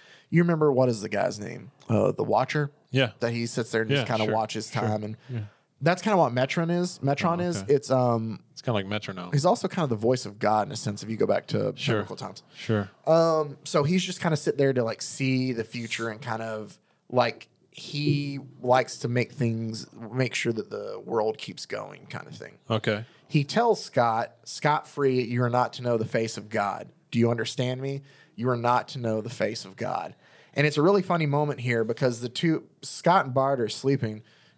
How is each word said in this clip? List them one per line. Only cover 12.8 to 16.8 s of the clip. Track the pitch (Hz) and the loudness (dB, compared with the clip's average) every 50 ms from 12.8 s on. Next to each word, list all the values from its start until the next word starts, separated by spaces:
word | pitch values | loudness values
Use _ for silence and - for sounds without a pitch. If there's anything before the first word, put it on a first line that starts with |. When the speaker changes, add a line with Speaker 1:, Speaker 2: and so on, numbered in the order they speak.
| 98 98 - _ - | 0 -4 -8 _ 2
Speaker 1:
Um, | - 160 165 165 165 160 156 151 147 131 - - | 4 4 4 4 4 2 2 0 -2 -6 -10 -6
so | - - 160 143 | 0 0 2 2
he's | 151 180 190 185 | 4 2 2 0
just | 185 - - | -2 -6 -2
kinda | - 170 156 | 0 0 0
sit | 147 - 165 - | 0 0 -2 2
there | 139 143 135 131 | 2 2 2 4
to, | 123 117 | 2 0
like, | 113 110 - | -2 -4 -6
see | - - - - 135 131 131 127 127 131 | -6 -8 -4 -2 0 2 2 2 0 0
the | 123 113 110 | -2 -4 -6
future | - - 123 117 113 - - 117 113 | -6 -6 -8 -6 -6 -6 -4 -4 -4
and | 107 113 | -6 -6
kind | - 123 110 113 | -6 -6 -4 -4
of, | 113 113 110 107 107 104 - - | -4 -6 -6 -8 -8 -10 -14 -18